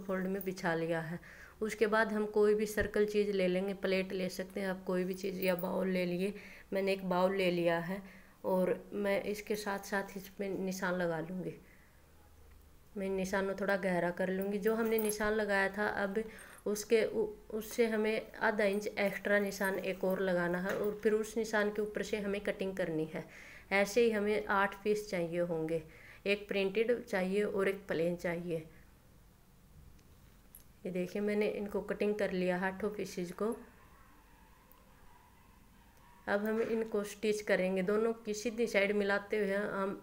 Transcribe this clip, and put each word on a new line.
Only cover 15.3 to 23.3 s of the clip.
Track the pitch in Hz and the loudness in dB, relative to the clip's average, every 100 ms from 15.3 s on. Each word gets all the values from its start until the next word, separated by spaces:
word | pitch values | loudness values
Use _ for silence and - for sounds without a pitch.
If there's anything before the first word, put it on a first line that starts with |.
लगाया | 220 208 196 190 | 0 2 2 2
था, | 196 208 | 0 -2
अब | - 202 208 220 - - - 202 | 0 -2 -2 -6 -10 -18 -8 -4
उसके | 208 - 226 | -2 2 4
उ-, | 196 220 202 - - | 4 0 -2 -4 -8
उससे | 220 214 - 226 | -8 -2 2 2
हमें | 220 214 220 - - | 2 2 0 -4 -2
आधा | 220 220 | 0 4
इंच | 202 202 208 | 2 2 -2
एक्स्ट्रा | - 202 - 208 202 | 0 0 0 2 4
निशान | 196 196 196 190 | 4 0 0 0
एक | 185 180 | -2 0
और | 190 190 | 0 2
लगाना | 185 175 175 180 | 2 2 2 2
है | 190 - | 0 0
और | 208 208 | 0 0
फिर | 220 | 2
उस | 214 214 233 | 2 0 -4
निशान | 220 214 208 | 0 2 2
के | 208 | 0
ऊपर | 208 202 | -2 -2
से | 190 214 | -4 -2
हमें | 196 202 | -2 -2
कटिंग | 202 190 190 190 | -2 -2 -2 -2
करनी | 170 156 | -2 -2
है। | 156 165 - | -2 -6 -10